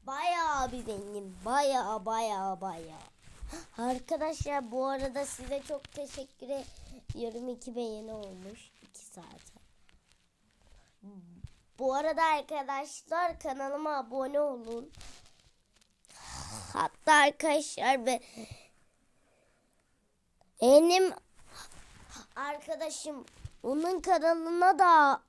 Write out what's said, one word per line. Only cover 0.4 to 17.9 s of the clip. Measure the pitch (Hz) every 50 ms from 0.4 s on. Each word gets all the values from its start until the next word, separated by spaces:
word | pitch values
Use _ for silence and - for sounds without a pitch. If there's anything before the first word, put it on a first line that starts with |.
| 330 311 294 277 262 247 233
bir | 254 226
zengin. | 214 214 196 202 202 208 208 202 190 185 180 185
Bayağı, | 214 247 285 294 269 269 254 202 196 220 220 185
bayağı, | 226 226 226 226 226 208 190 190 196 190 180
bayağı. | 190 190 170 165 165 160 156 143 - - _ _ _ - - - - - - 330 330 - - -
Arkadaşlar, | 233 247 254 254 254 - 330 294 302 311 320 - - 285 285 277 262 226
bu | 226 254 262
arada | 269 269 262 269 269 240 277 285
size | 269 - - 254 254 277 277 269 -
çok | 302 277 - - -
teşekkür | 285 285 269 - 285 269 269 _ _ 262 247
ediyorum. | 277 269 262 - - - - - 262 254 - - - - 233 233 226 240 240 254
İki | 247 240 - 262 233
beğeni | 240 240 226 214 214 214 220 220
olmuş. | 214 208 196 190 185 185 196 214 233 - - _ _ -
İki | - _ - -
saat. | - - 185 165 147 - - - - - - - _ _ _ _ _ _ - _ _ _ _ _ _ _ _ _ _ _ _ _ _ - - _ _ _ _ 214 196 202 190 175 175 175 180 - - - _ _ _ _ -
Bu | 254 262 262
arada | 277 294 320 311 320 320
arkadaşlar, | 320 311 294 277 - 311 294 269 254 277 269 294 285 - - - - 320 339 359 349 330 -
kanalıma | - 311 262 269 269 269 285 294 311 302 302
abone | 277 247 226 233 269 262 262 285 285
olun. | 294 294 269 247 226 226 233 233 254 311 - - - - - - - - - _ _ _ _ _ _ _ _ _ _ _ _ _ _ _ - - - - - - - - 104 - - - -
Hatta | - - - - - - - 311
arkadaşlar, | 294 277 294 285 - - 320 285 311 294 - - - - 240